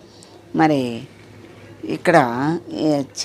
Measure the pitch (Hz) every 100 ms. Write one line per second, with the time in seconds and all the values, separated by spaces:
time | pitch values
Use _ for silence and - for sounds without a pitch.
0 | - - - - - - 156 143 123 117
1 | 135 - - - - - - - - -
2 | 185 165 123 120 143 175 - - 151 143
3 | 135 -